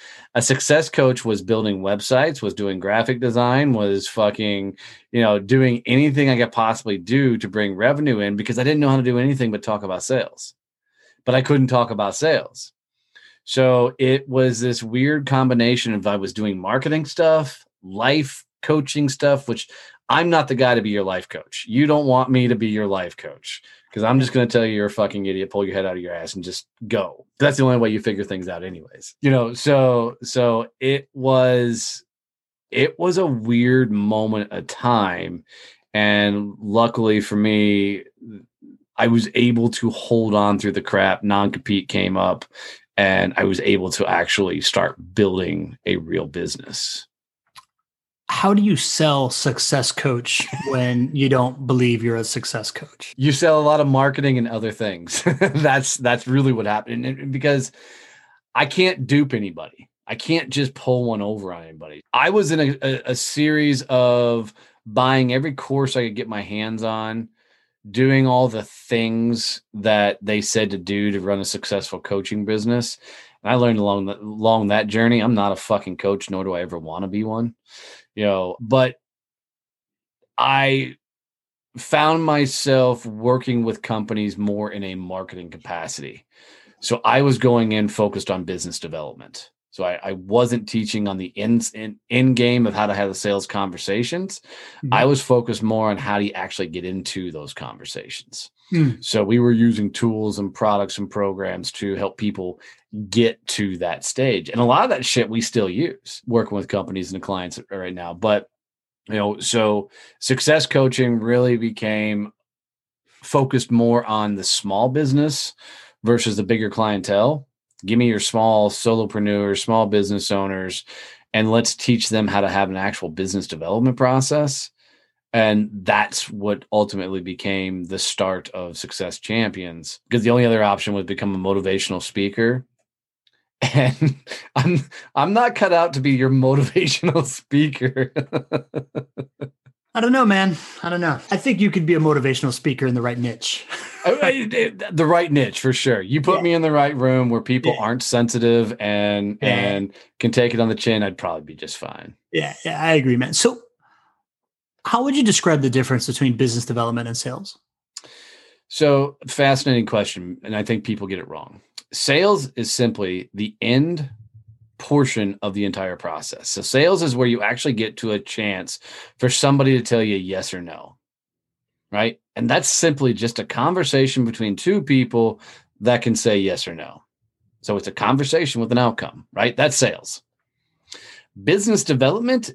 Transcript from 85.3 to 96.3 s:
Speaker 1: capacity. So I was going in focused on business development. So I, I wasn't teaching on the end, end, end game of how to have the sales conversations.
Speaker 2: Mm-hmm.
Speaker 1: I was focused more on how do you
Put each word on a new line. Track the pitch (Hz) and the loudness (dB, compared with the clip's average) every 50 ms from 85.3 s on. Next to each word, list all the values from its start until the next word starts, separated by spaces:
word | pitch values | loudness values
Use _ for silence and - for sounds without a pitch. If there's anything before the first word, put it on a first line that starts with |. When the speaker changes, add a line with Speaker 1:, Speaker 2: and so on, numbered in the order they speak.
| 92 92 87 85 | -14 -16 -16 -16
Speaker 1:
capacity. | 78 80 - - 87 82 82 80 - - 69 64 55 - _ _ _ _ _ - - - _ _ _ _ | -18 -16 -12 -10 -10 -8 -8 -10 -10 -10 -12 -14 -16 -18 _ _ _ _ _ -20 -20 -20 _ _ _ _
So | - - 120 - - | -4 -4 -2 0 2
I | 113 120 135 143 | 2 4 4 4
was | 139 127 - | 4 4 4
going | - 127 120 117 113 110 | 4 4 4 4 4 2
in | 110 107 107 | 2 0 0
focused | 104 - - 104 101 - 98 - - | 0 0 0 0 0 0 -4 -4 -4
on | 95 92 87 | -4 -4 -4
business | 90 90 87 - 87 80 | -6 -8 -8 -8 -10 -10
development. | - - 82 78 78 76 65 - 55 52 50 - - - _ _ _ _ _ _ | -10 -12 -10 -10 -10 -10 -12 -14 -16 -20 -20 -20 -20 -20 _ _ _ _ _ _
So | - 92 | -6 -4
I, | 90 90 - - | -4 -4 -4 -6
I | 98 | -8
wasn't | 98 92 90 95 104 120 123 117 123 120 104 | -10 -8 -4 2 4 4 4 4 2 -2 -4
teaching | - - 113 107 104 - 107 104 | -2 -4 -2 -2 -2 -2 -2 -2
on | 98 95 | -2 -4
the | 92 92 92 - | -4 -8 -8 -8
end, | 104 104 113 117 117 113 - - | -4 0 2 2 2 2 -2 -8
end, | 110 110 107 104 - _ - | -10 -12 -12 -14 -14 _ -2
end | 120 123 127 131 127 | 2 4 4 4 4
game | 123 120 120 123 123 117 | 4 4 4 4 4 2
of | 107 101 | 2 0
how | 107 107 | 0 0
to | 104 98 | 0 0
have | 101 101 | 0 -2
the | 98 95 | -2 -2
sales | - - 104 101 98 95 | -4 -2 -2 0 -2 -2
conversations. | - - 101 98 92 85 85 - - 98 110 120 120 165 180 190 190 - - _ - - - - - - - - | -4 -6 -4 -4 -6 -6 -8 -6 -4 -2 -2 -2 -2 -4 -6 -6 -8 -10 -14 _ -20 -20 -20 -20 -20 -14 -8 -4
Speaker 2:
Mm-hmm. | 127 98 | 0 2
Speaker 1:
I | 110 123 | 4 4
was | 139 143 135 | 4 4 2
focused | - - 127 120 120 - 110 - 110 | 2 2 2 2 2 0 -4 -2 0
more | 107 110 110 110 107 | 0 0 2 2 0
on | 101 | 0
how | 92 - 101 104 101 | -2 -2 -2 -2 0
do | 104 | -2
you | 101 | -2